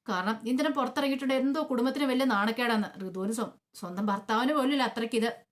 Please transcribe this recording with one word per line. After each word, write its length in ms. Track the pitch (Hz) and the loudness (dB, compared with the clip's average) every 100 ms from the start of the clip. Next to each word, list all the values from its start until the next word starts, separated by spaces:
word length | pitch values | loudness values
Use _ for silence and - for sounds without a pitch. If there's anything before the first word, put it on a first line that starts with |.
| - | -4
കാരണം 300 | 185 190 233 226 | -2 -2 -2 0
ഇന്ദ്രൻ 240 | 262 302 | 0 2
പുറത്തിറങ്ങിയിട്ടുണ്ട് 640 | 277 254 285 277 269 262 | 0 0 0 0 0 0
എന്തോ 300 | 262 269 311 | 2 2 0
കുടുംബത്തിന് 400 | 302 247 254 269 | 0 0 0 2
വലിയ 220 | 269 254 262 | 2 2 2
നാണക്കേടാന്ന്. 640 | 202 214 226 240 220 202 196 | 2 2 0 2 2 0 -6
ഋതുവിന് 320 | 190 180 196 | -8 -4 -4
സ്വ-, 440 | 226 214 - _ - | -2 -6 -8 _ -12
സ്വന്തം 300 | 180 180 208 | -8 -4 -2
ഭർത്താവിന് 480 | 196 - 220 254 | -2 0 0 2
പോലും 180 | 302 262 | 2 2
ഇല്ല 120 | 277 | 2
അത്രയ്ക്ക് 320 | 240 233 226 226 | 0 -2 -2 0
ഇത്. 140 | 233 - - | 0 -2 -14